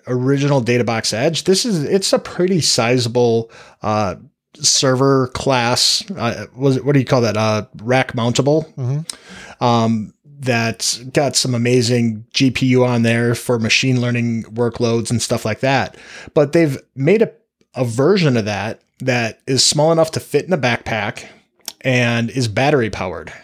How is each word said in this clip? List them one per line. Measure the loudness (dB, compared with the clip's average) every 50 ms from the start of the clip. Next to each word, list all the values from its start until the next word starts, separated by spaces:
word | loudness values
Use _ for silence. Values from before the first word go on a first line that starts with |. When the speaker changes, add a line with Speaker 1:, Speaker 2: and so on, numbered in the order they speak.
| -8
Speaker 1:
original | -4 -4 -2 0 0 0 2 2 2 2 2
Data | 2 2 0 2 2
Box | 0 -2 -2 -2 -4
Edge, | -4 0 -2 -2 -2 -2 0
this | 0 0 2 2
is, | 0 -2 -2 0
it's | 0 0 0 0 2 0
a | -2
pretty | -2 -4 -4 -2 0 0 2 0
sizable, | 0 0 0 0 2 2 2 2 0 0 2 2 2 4 2 2 -2 -4 -12 -20 -20 -20 -16 -8
uh, | -4 -2 -2 0 -2 -2 -4 -8 -14 -20 _ _ _ _ _
server | -4 -2 0 0 2 2 2 2 4 4 4 4 2 2 0 -4
class. | -4 -2 0 0 2 2 0 0 0 0 0 0 -2 -4 -8 -8
Uh, | -6 -4 -4 -4 -6 -10 -14 -8
was | 0 2 2 2 2
it, | 2
what | 2 2
do | 2
you | 2
call | 2 2 2
that? | 2 0 0
Uh, | 0 0 0 0 -2 -4 -6 -14 -10
rack | -4 0 0 0 0 -2 -2
mountable. | -2 -2 0 0 0 2 2 2 0 -2 -4 -10 -6
Speaker 2:
Mm-hmm. | -4 -4 -4 -4 -6 -8 -14 -16 -16 -20 -20 -20 -20 -18 -8 -2
Speaker 1:
Um, | 0 2 2 2 2 2 0 -2 -4 -8 -12 _ _ -20 -16 -8
that's | -4 -2 -2 0 -2 -2 -4 -4 -6 -6 -6 -6
got | -8 -4 -2 0 0 0 0
some | -2 -2 -2 -2
amazing | 0 0 2 2 2 2 2 2 2 2 0 -2 -4 -10 _
G | -2 0 0 2
P | 2 2 2
U | 2 4 4 4
on | 2 2 2
there | 2 2 2 2 0 0 -2
for | -2 -2 -2 -2 0
machine | 0 0 0 0 0 0 0 0
learning | 0 0 -2 -2 -2 -2 -2 -4 -6
workloads | -6 -4 -2 -2 -2 0 0 0 0 0 0 0 0
and | -2 -2
stuff | -2 -2 -4 -4 -2
like | -4 -4 -2
that. | 0 2 2 2 0 -2 -6 -16 -20 -20 -20 -20 -12 -2
But | 2 2 2 4
they've | 4 2 2 2 0 -4 -10 _ -6
made | -2 2 2 4 4
a, | 2 0 -2 _ _ _ _ _ _ _ -6
a | -4 -4
version | -2 0 2 2 4 4 4 4 2 2
of | 2 0
that | -2 -4 -4 -6 -8 -8 -12 _ _ _ -6
that | -4 -2 0 0 -2 -4 -6 _ -6
is | -2 0 0 0
small | 0 2 2 2 2
enough | 4 2 2 0
to | 0 -8
fit | -8 -2 -2 -2 0
in | 0
a | -2 0
backpack | 0 0 -2 -2 -4 -6 -6 -4 -4 -6 -8 -10 -14 -20 -20 _ _ _ _ _ -18 -18 -14 _
and | -2 0 0 2 2 0 0 -2 -2 -2
is | -2 -2 -2 -2
battery | 0 0 2 2 2 2 2 0
powered. | -4 -6 -8 -8 -8 -10 -12 -16 -18 -20